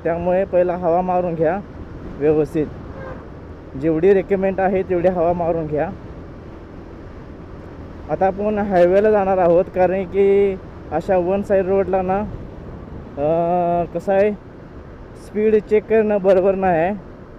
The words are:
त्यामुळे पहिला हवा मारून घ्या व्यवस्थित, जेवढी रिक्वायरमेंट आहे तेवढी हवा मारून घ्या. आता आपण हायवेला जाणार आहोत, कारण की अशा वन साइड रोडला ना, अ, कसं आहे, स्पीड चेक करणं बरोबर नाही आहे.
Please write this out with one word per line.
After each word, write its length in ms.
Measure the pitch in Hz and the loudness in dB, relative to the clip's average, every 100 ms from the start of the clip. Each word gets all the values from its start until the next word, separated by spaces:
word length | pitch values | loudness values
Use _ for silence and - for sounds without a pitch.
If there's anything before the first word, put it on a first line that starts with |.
त्यामुळे 420 | 160 170 175 180 190 | -4 -2 0 0 2
पहिला 300 | 180 180 175 | 2 2 0
हवा 260 | 175 175 | 0 2
मारून 340 | 185 180 180 160 | 2 0 -2 0
घ्या 240 | 156 196 - - - - - - | 0 0 -6 -14 -14 -14 -12 -2
व्यवस्थित, 500 | 147 151 147 160 143 - - - - - - - - - - 131 | 2 2 2 -2 -4 -6 -14 -12 -12 -14 -16 -18 -18 -18 -14 -4
जेवढी 360 | 160 160 190 | -2 2 4
रिक्वायरमेंट 460 | 196 - 196 196 185 | 4 2 0 0 0
आहे 240 | 190 190 | 0 0
तेवढी 240 | 185 175 180 | 0 0 2
हवा 260 | 180 165 | 2 2
मारून 340 | 175 165 165 151 | 2 0 -2 -2
घ्या. 240 | 147 165 - - - - - - - - - - - - - - - - - - - - - - | -2 -4 -6 -14 -16 -16 -16 -16 -18 -18 -18 -16 -16 -16 -16 -16 -16 -16 -16 -16 -16 -16 -14 -6
आता 180 | 156 190 | 0 0
आपण 300 | 190 208 208 | 0 -2 0
हायवेला 540 | 208 180 175 196 214 | 2 4 6 6 6
जाणार 260 | 208 190 185 | 4 4 4
आहोत, 280 | 175 175 185 185 | 6 4 4 2
कारण 280 | 180 190 | 2 2
की 540 | 175 190 196 196 202 190 - - - | -2 2 4 6 4 0 -10 -16 -6
अशा 260 | 156 196 185 | -4 2 2
वन 240 | 175 202 | 2 0
साइड 240 | 202 196 185 | 2 2 4
रोडला 360 | 196 185 190 | 2 2 0
ना, 180 | 185 196 208 - - - - - - - - 139 | 0 -2 -4 -8 -12 -14 -16 -16 -14 -14 -12 -2
अ, 680 | 147 165 170 180 170 175 165 | 0 2 2 2 2 0 -2
कसं 200 | 170 202 | -4 2
आहे, 180 | 196 208 196 - - - - - - - - - | 4 2 0 -10 -18 -18 -18 -18 -18 -18 -18 -8
स्पीड 280 | 208 220 214 | 0 2 2
चेक 300 | - 214 202 | 2 0 2
करणं 360 | 220 214 208 | 2 4 2
बरोबर 340 | 185 185 196 190 | 4 6 4 2
नाही 240 | 190 160 | 2 2
आहे. 360 | 180 202 - - - | 2 -2 -10 -18 -18